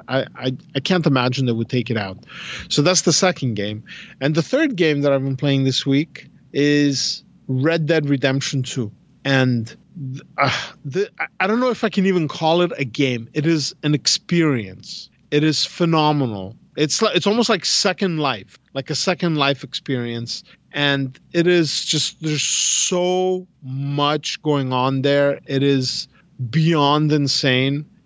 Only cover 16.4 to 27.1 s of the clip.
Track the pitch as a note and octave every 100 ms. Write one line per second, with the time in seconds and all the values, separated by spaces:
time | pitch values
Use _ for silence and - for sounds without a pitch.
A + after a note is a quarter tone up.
16.4 | F#2+ A2 _ - D3+ - A3 F3+ G3+ A3
17.4 | A#3 G#3 - - G#3 F3+ G3 D#3+ D3 A#2
18.4 | G2 - _ C#3 C3 D3 - E3+ F3 D#3
19.4 | C#3 C#3 C3 - - C3 A#2+ A#2 A#2 -
20.4 | - - _ C#3+ C#3+ C#3 C3+ C3 _ E3+
21.4 | E3+ F3 D#3 - - D#3 - - D#3 D3+
22.4 | - - - - - F#3 F3+ F3+ F#3 F#3
23.4 | F#3 _ C3 C3 C#3 C#3+ C#3+ D3+ - -
24.4 | D#3 C#3+ C3 B2+ C3 C3+ C3+ C#3+ C#3+ C#3
25.4 | - C#3 C#3 C#3 B2+ - - _ _ _
26.4 | B2 C3+ D#3+ D#3+ C#3+ D3 D3+